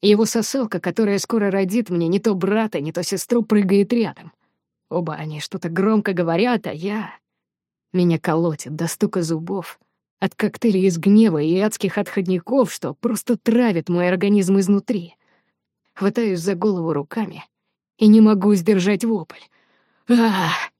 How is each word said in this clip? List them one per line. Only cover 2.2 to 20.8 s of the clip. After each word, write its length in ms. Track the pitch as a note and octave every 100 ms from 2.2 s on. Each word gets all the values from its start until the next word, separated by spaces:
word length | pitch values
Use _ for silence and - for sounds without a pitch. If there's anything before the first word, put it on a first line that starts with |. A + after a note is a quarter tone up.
то 140 | A3+
брата, 460 | G3 F#3 G#3 A3 F3
не 120 | D3
то 100 | -
сестру, 400 | - G3 - A#3+
прыгает 500 | G#3+ G#3 G3 G3+ G3+
рядом. 400 | A#3+ G#3 - - _ _ _ _ _ _
Оба 260 | E3 E3+
они 260 | D#3 D#3 D3+
что-то 280 | - F#3 E3+
громко 440 | E3 G3+ A3 G#3
говорят, 540 | F3+ E3+ E3 A#3 A#3+ F3
а 60 |
я... 420 | D3+ F3+ G#3 G#3 - _ _ _ _ _ _ _
Меня 260 | F3+ F3 D#3+
колотит 580 | - D#3+ E3+ D3+ - D3+
до 100 | E3
стука 360 | - G#3 -
зубов 580 | E3 D#3+ E3+ G3 E3 - _ _ _ _
от 140 | G#3
коктейля 460 | - G#3+ G#3+ A#3 F#3+
из 180 | F#3+ E3+
гнева 440 | F#3+ G#3 A3+ D#3+
и 160 | D#3 F3+
адских 400 | G#3+ - G3 F#3
отходников, 720 | G3+ - F3+ F#3 - C4+ A#3
что 220 | - C#3
просто 420 | D3 A3+ G#3+ - A#3+
травит 520 | - A3+ B3 E3+ D3
мой 200 | F3 F3+
организм 500 | F3+ G3+ G#3 F#3 G3
изнутри. 580 | F#3+ G3+ - A3 E3+ _ _ _ _ _ _ _ _
Хватаюсь 460 | - G3 A3 A3+ F#3
за 140 | E3
голову 380 | F#3 G#3+ F#3 E3
руками 520 | D3 D3 - G#2+ - - _ _ _ _ _
и 80 | G#3+
не 140 | G#3+
могу 340 | G#3+ G#3 G3+
сдержать 500 | G#3 E3+ G3+ F3+ G3+
вопль. 360 | A#3 A3 D#3+ - _ _ _ _ _ _ _
Ах! 640 | A#3+ A3+ F#3+ E3+ - - _